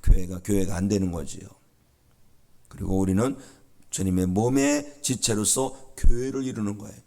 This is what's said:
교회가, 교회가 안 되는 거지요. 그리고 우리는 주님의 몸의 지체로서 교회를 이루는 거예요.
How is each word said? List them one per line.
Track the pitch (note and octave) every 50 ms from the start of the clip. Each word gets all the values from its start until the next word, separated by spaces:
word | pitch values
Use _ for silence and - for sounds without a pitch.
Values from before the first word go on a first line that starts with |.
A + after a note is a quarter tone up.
| -
교회가, | - - F#2+ F#2 F2 F#2 F#2+ F#2
교회가 | - G#2 G2+ F#2 F2 F2
안 | F2 F#2+ G2+
되는 | G#2 G2+ F#2+ F2+
거지요. | F2 E2+ D2+ - - - - - - _ _ _ _ _ _ _ _ _ _ _ _ _ - - _ _ _ _ - - - _
그리고 | - - G2 F2+ F#2 F#2+
우리는 | F#2+ F#2 F#2+ G2 A#2 C3+ C3+ - - - - - - _ - _ - -
주님의 | - - F#2+ F#2+ F#2 F#2 F#2
몸의 | F#2 F2+ G2+ A2 B2 C3 C#3 C#3 C#3+ D3 D3 - - - - -
지체로서 | - B2+ G#2+ - - A2+ G#2 G#2+ - - C3+ C3 C3 - - - - -
교회를 | - - - B2 - B2+ C3+ - C3+ C3+
이루는 | C3 A#2+ A2+ G#2+ G2+ G2+ G#2
거예요. | G2+ G#2 G2 - -